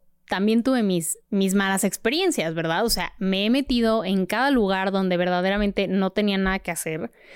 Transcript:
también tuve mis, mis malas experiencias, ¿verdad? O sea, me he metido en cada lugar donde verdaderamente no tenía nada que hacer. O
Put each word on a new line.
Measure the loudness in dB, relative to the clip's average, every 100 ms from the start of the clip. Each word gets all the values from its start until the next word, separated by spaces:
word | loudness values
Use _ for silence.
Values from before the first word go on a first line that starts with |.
| _ _ -8
también | -2 2 2
tuve | 2 2
mis, | 2 0 -2 -8 _
mis | 0 2
malas | 2 2 0
experiencias, | -2 -2 -2 0 0 0 -2
¿verdad? | -2 -2 0
O | 0
sea, | 0 -4 -4
me | -2 0 0
he |
metido | 0 0 0 2 0
en | 0 -2 0
cada | 0 2
lugar | 2 2 0 0
donde | 0 0 0
verdaderamente | 0 0 0 0 0 0 0
no | 0 0
tenía | 0 0 0
nada | 0 -2
que | -4
hacer. | -6 -6 -6
O | -8 -12 -20